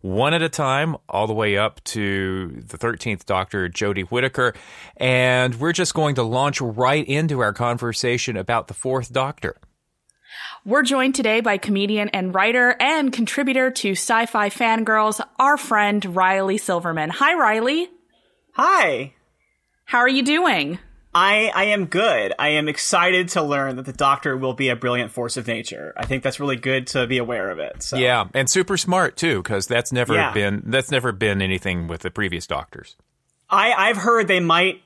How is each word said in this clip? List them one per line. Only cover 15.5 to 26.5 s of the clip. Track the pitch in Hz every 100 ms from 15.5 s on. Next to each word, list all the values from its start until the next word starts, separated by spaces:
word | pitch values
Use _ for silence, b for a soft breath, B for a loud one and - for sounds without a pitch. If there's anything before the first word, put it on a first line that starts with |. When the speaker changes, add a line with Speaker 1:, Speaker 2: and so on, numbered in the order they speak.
| 294
Speaker 2:
friend | - 214 208 208 196
Riley | 180 185 196 190 208
Silverman. | - 175 170 160 156
Hi, | - 285 339
Riley. | 233 220 240 311 359 - _ _ _ _ _
Speaker 3:
Hi. | - 302 381 190 123 139 _ _ _ _ _ _ _ -
Speaker 2:
How | 240
are | 247
you | 269
doing? | 262 302 349 190 143 180 - - _ 170
Speaker 3:
I, | 190 214 220 180
I | 208
am | 208 175
good. | 175 220 131 98 -
I | 147
am | 151 151
excited | 151 - 180 180 185 175
to | 185
learn | 151 143 135 127
that | 135
the |
Doctor | 127 139 139 151 131
will | 131
be | 120 135
a | 117
brilliant | 127 123 110
force | - 117 -
of | 120
nature. | 113 113 - 73 -
I | -
think | 131
that's | 131 -
really | 143